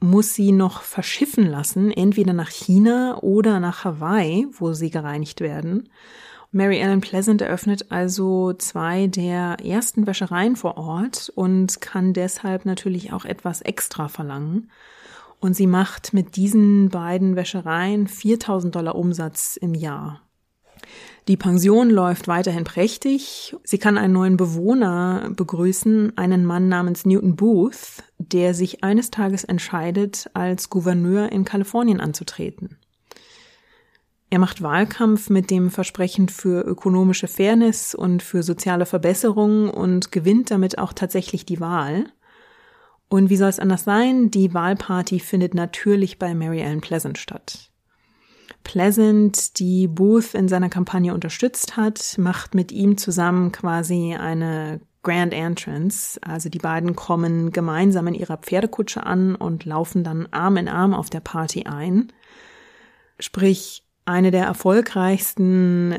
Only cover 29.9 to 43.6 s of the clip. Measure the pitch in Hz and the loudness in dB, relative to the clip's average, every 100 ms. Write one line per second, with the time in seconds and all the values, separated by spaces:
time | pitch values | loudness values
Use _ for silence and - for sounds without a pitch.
29.9 | 180 202 202 - - 180 185 - 185 175 | -2 -2 -4 -10 -6 -4 -4 -4 -2 0
30.9 | 180 175 196 208 196 190 202 196 233 240 | 0 2 0 0 -2 -2 -2 -2 0 2
31.9 | 196 151 151 165 - 160 - 180 147 _ | 2 -2 -6 -10 -10 -10 -10 -16 -16 _
32.9 | _ _ - _ - - _ _ _ _ | _ _ -20 _ -20 -20 _ _ _ _
33.9 | _ _ _ - 180 185 - 160 156 214 | _ _ _ -2 2 2 0 -2 0 0
34.9 | - 226 214 - 196 185 185 180 180 180 | 2 2 2 2 0 2 2 0 -2 -6
35.9 | - 185 - 185 - 190 180 - 185 196 | -4 -4 0 0 0 -2 -2 -2 -2 0
36.9 | 185 185 185 175 - 196 226 226 220 - | 4 4 2 -2 0 2 4 4 2 -4
37.9 | - 180 175 - 185 170 170 - 175 180 | -6 -2 -2 -2 -4 -2 -2 -2 -2 0
38.9 | 185 170 185 233 208 208 214 208 - 185 | 0 0 2 2 2 4 4 2 0 0
39.9 | 180 180 185 165 220 254 202 185 - 185 | 0 0 0 4 4 4 0 0 0 -6
40.9 | - 185 185 185 190 - 170 165 175 143 | -4 -4 -4 -6 -8 -6 -6 -4 -4 -2
41.9 | 160 277 _ _ _ _ _ _ _ _ | -4 -4 _ _ _ _ _ _ _ _
42.9 | _ - 196 190 196 196 190 | _ -2 4 4 6 2 2